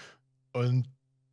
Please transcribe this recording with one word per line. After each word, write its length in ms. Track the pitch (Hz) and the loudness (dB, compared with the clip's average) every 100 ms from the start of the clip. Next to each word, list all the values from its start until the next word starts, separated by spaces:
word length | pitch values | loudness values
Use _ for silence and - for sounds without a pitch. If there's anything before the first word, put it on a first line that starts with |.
| - - _ _ _ | -20 -20 _ _ _
Und 340 | 123 123 127 120 - _ _ _ | -2 2 2 0 -8 _ _ _